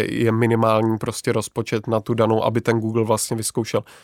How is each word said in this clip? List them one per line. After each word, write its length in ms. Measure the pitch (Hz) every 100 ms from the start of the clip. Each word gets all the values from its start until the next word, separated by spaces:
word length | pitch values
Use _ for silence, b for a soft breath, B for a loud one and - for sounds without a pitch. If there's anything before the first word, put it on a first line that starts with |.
| -
je 220 | 117 117
minimální 680 | 110 117 113 113 110 113 110
prostě 340 | - - -
rozpočet 540 | 113 - - 110 113 113
na 140 | 110
tu 140 | -
danou, 300 | 117 110 110
aby 160 | 113 113
ten 200 | 117 117
Google 240 | 110 113
vlastně 320 | 110 107 - 113
vyzkoušel, 480 | 107 - 113 110 B B